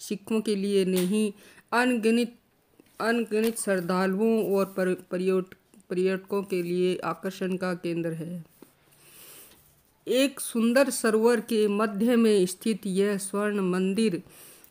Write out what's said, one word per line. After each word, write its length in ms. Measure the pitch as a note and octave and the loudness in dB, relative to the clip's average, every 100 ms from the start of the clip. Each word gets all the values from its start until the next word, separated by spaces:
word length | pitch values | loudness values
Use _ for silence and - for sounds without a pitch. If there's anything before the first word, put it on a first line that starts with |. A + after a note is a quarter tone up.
सिखों 400 | - G3+ - A3 | -10 -8 -4 -2
के 160 | G#3+ G3+ | 0 -2
लिए 280 | G3 G3 | 0 2
नहीं, 480 | F#3 F#3 F3+ G#3+ G#3+ - - - - | 2 2 2 0 0 -4 -18 -20 -4
अनगिनत, 600 | A#3 B3+ A#3+ A3 A#3 A#3 - _ _ _ _ _ - | 0 2 2 2 2 0 -6 _ _ _ _ _ -4
अनगिनत 580 | G#3+ A#3 A3+ G#3+ A3+ A3+ | -2 0 0 0 0 -2
श्रद्धालुओं 960 | G3+ F#3 F3 F#3 F#3+ F#3+ A3+ A3+ F#3+ | -2 -2 0 0 0 2 2 2 2
और 200 | G3 F#3+ F#3+ | 0 0 -2
पर-, 320 | F#3 F3+ - | -2 -2 -4
पर्यट-, 440 | F3+ F#3 F#3 F#3 - _ - - | -4 0 0 -2 -12 _ -18 -6
पर्यटकों 520 | F3+ F#3+ F#3 F#3+ G3+ | 0 0 -2 -4 -6
के 200 | F#3+ F3+ | -2 -4
लिए 340 | E3+ F3+ F3+ F3+ | -2 0 0 0
आकर्षण 600 | E3 E3+ F#3+ F#3 F#3 F#3 | -4 -6 -8 -6 -4 -4
का 180 | F#3 | -4
केंद्र 380 | F3 E3+ E3+ E3 | -4 -4 -4 -4
है। 320 | D#3+ E3+ F3 D#3+ _ - _ _ _ - - - - - - _ _ _ _ - | -6 -8 -10 -14 _ -20 _ _ _ -20 -20 -20 -20 -20 -20 _ _ _ _ -2
एक 320 | B3 C#4 C#4 | 2 2 0
सुंदर 500 | - A#3 A3+ B3 C#4 | -6 0 2 4 2
सरोवर 500 | - A3+ G#3+ A#3 A#3 | 0 0 4 4 2
के 280 | A3 A3 G#3 | 0 0 2
मध्य 480 | G3+ A3 G3+ A#3 A#3 | 2 -2 0 2 4
में 300 | A3+ G#3 F3+ | 4 4 2
स्थित 400 | - A3+ G3 G3 | -2 -4 -4 -2
यह 320 | F#3 G3+ G3 | 0 0 -2
स्वर्ण 420 | - G3+ G#3 G#3 | -4 -4 -2 -2
मंदिर 600 | F#3 F3+ F#3+ G3 A3 E3+ - - - - - | 0 0 0 0 0 -2 -8 -20 -20 -20 -20